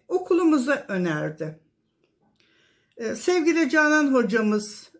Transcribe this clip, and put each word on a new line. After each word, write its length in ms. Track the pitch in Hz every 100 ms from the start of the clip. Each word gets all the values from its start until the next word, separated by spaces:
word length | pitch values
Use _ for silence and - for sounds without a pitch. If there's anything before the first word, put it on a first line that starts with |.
| -
okulumuza 760 | 359 - 349 339 302 240 - -
önerdi. 720 | 190 175 151 151 156 156 156 _ _ _ _ _ _ _ _ _ _ _ _ _ -
E, 140 | 226
sevgili 560 | 226 - 359 311 330 294
Canan 440 | 320 302 302 294
hocamız, 760 | 262 208 226 214 214 208 - - _